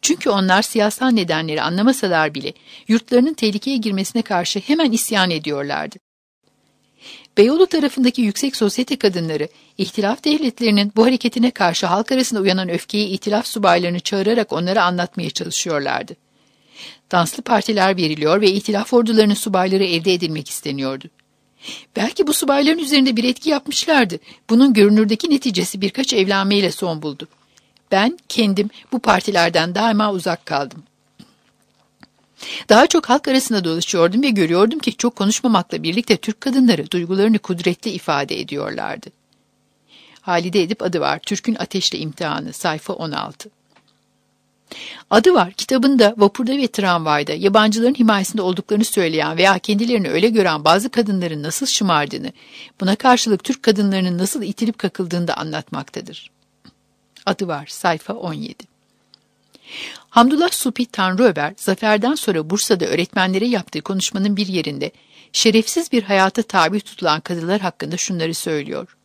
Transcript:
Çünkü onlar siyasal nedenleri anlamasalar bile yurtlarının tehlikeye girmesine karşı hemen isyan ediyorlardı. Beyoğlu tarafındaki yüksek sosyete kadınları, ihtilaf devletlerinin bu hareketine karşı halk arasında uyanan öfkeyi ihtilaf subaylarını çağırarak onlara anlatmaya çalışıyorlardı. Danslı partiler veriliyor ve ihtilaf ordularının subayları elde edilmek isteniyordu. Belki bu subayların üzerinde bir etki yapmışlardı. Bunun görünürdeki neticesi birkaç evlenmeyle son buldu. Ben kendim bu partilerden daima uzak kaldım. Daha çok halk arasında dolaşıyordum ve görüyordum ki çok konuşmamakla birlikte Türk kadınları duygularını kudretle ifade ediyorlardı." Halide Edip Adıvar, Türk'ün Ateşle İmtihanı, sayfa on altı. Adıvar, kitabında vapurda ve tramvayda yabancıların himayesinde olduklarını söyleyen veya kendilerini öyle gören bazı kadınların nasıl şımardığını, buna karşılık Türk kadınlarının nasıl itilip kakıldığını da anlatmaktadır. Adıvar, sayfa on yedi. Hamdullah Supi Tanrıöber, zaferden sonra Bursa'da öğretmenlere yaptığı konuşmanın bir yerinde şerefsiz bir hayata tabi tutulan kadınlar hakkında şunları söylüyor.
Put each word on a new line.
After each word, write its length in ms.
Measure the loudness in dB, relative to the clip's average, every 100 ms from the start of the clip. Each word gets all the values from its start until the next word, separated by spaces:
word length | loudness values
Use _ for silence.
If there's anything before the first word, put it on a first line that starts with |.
Çünkü 280 | -2 -2 0
onlar 320 | 0 2 2
siyasal 480 | 2 0 0 0 0
nedenleri 520 | 0 0 -2 -2 -4
anlamasalar 720 | -2 2 2 2 0 0 0
bile 180 | -2 -10 -12 _ -20 0
yurtlarının 460 | 0 2 2 2
tehlikeye 420 | 0 -2 -2 -4 -4
girmesine 460 | -2 -4 -4 -4
karşı 360 | -2 -2 -2 -6
hemen 340 | -2 0 2
isyan 380 | 0 0 2 2
ediyorlardı. 680 | 0 -4 -4 -4 -6 -6 -12 _ _ _ _ _ _ _ _ _ _ -20 -20 -8 4
Beyoğlu 300 | 4 6 4
tarafındaki 560 | 4 0 2 0 2
yüksek 340 | -2 0 -4 0
sosyete 400 | -2 0 -4 0
kadınları, 520 | 0 0 -4 -4 -6 _ _ -6
ihtilaf 460 | -6 -2 -2 -2
devletlerinin 680 | -2 0 -2 -2 0 2 0 4
bu 100 | 4
hareketine 440 | 4 -2 0 0
karşı 360 | 2 -2 0 -2
halk 260 | -2 0
arasında 280 | -2 -2 0
uyanan 280 | 0 0 -2
öfkeyi 400 | -6 -4 -4 -2
ihtilaf 380 | -4 -2 -2 -4
subaylarını 540 | 0 2 2 0 -4
çağırarak 520 | -4 -2 0 0 -2
onlara 320 | -4 -2 2
anlatmaya 460 | 2 0 -4 -4 -8
çalışıyorlardı. 840 | -8 -8 -6 -4 -4 -2 -6 -6 -16 _ _ _ _ _ -20 -20 -20 _
Danslı 300 | 0 0 -4
partiler 540 | -2 0 0 0 0 2
veriliyor 440 | -2 0 0 4
ve 120 | 2
ihtilaf 400 | 0 -2 -4 2
ordularının 420 | 2 2 4 4
subayları 500 | 2 0 -2 0 0
elde 300 | 0 0 0
edilmek 360 | 0 0 -6 -8
isteniyordu. 540 | -10 -8 -6 -6 -8 -12 _ _ _ _ _ -18 -18 -12 -4
Belki 300 | -4 -2 -2
bu 60 |
subayların 460 | 0 0 2 2 0
üzerinde 380 | 2 2 2 2
bir 80 |
etki 260 | -2 -2 -2
yapmışlardı. 680 | -2 -2 -6 0 2 2 -2 -14 -20 _
Bunun 220 | 4 6
görünürdeki 580 | 6 6 6 4 0 0
neticesi 500 | 0 0 -2 -4 -4
birkaç 320 | -6 -4 -2
evlenmeyle 600 | 0 0 0 2 0 0
son 300 | -2 -6 -6
buldu. 260 | -8 -12 -18 _ _ _ _ _ _
Ben 280 | 2 2 0 _
kendim 420 | 0 0 2 -2 -6 -8
bu 60 | -4
partilerden 760 | 2 2 2 0 2 2 0
daima 380 | 0 0 2 0
uzak 340 | 0 -4 -6 -4
kaldım. 360 | -6 -6 -12 -20 _ _ _ -20 _ _ _ _ _ _ _ -20 _ _ _ -14 -14 4
Daha 180 | 6 6
çok 220 | 4 2
halk 200 | 0 4
arasında 360 | 0 2 -2
dolaşıyordum 580 | 0 -2 -2 2 2 2
ve 80 | 0
görüyordum 480 | 2 2 4 2 2
ki 180 | -4 -2
çok 200 | -4 0
konuşmamakla 680 | 0 0 2 2 0 -6
birlikte 340 | -4 -4 0 -2
Türk 240 | -2 -6
kadınları 500 | -2 2 4 4 0
duygularını 480 | -4 -2 0 2 2
kudretle 540 | 0 -4 -2 -4 -6
ifade 480 | -8 -4 -2 -2 -6
ediyorlardı." 640 | -8 -6 -6 -6 -8 -10 -14 _ _ _ _ _ _ _ _ _ -20 _
Halide 420 | -4 -2 0 0
Edip 200 | 0 -2
Adıvar, 360 | -2 -2 -2 -2
Türk'ün 360 | -4 -4 -4
Ateşle 440 | -4 -4 -4 -4 -4
İmtihanı, 540 | -8 -8 -6 -6 -8
sayfa 400 | -6 -4 -6 -8
on 200 | -10 -6
altı. 380 | -6 -8 -12 -20 _ _ _ _ _ _ _ _ _ _ _ _ -18 -18 -20 2
Adıvar, 420 | 4 6 4 2
kitabında 640 | -4 -2 2 2 6 4 6
vapurda 400 | 2 2 -4 0
ve 100 | -2
tramvayda 640 | -2 0 0 2 0 0
yabancıların 600 | -2 2 4 4 2 0
himayesinde 480 | 2 2 2 0 -2
olduklarını 420 | -2 -2 -2 0
söyleyen 520 | 0 0 0 0 -2 2
veya 220 | 4 4
kendilerini 500 | 0 -2 0 0 0
öyle 200 | 2 2
gören 360 | 4 2 2
bazı 240 | 4 4 2
kadınların 540 | -2 0 0 -2 -6
nasıl 240 | -6 -6 -4
şımardığını, 680 | -2 2 2 0 -6 -10 -14 -20 -20 -20 _
buna 160 | -2 2
karşılık 480 | 4 4 4 -2
Türk 180 | 0 -2
kadınlarının 560 | 2 2 2 0 0 -2
nasıl 240 | -2 -4
itilip 360 | -6 -4 -4 -2
kakıldığını 500 | -6 -4 -4 -2 -2
da 80 | -4
anlatmaktadır. 920 | -6 -8 -8 -12 -10 -14 -14 -18 -20 _ _ _ -20 _ _ _ _ _ -6
Adıvar, 400 | -4 -4 -8 -10
sayfa 480 | -6 -4 -4 -6
on 180 | -10 -8
yedi. 420 | -10 -12 -14 -20 _ _ _ _ _ _ _ _ _ -20 -16 -16 -18 _
Hamdullah 400 | 4 4 4 0
Supi 360 | 0 -4 -4 -6
Tanrıöber, 680 | -2 -2 2 2 2 -4 -6
zaferden 580 | -4 -2 2 2 2
sonra 360 | -2 -2 -2 -2
Bursa'da 360 | -4 0 0 0
öğretmenlere 600 | -2 -2 -2 0 0 0
yaptığı 340 | -2 -4 -10
konuşmanın 560 | -6 -4 -4 -2 -2 -2
bir 100 | -2
yerinde 440 | -2 -4 -6 -8 _ _ _ _
şerefsiz 600 | 0 4 4 2 -2 0
bir 100 | -2
hayata 400 | 2 2 2 0
tabi 380 | -2 2 2 0
tutulan 400 | -6 -6 -2 -2
kadınlar 400 | -4 -8 -2 -2
hakkında 360 | -2 -8 -8 -6
şunları 380 | -6 -4 -4
söylüyor. 640 | -6 -4 -6 -6 -10 -10 _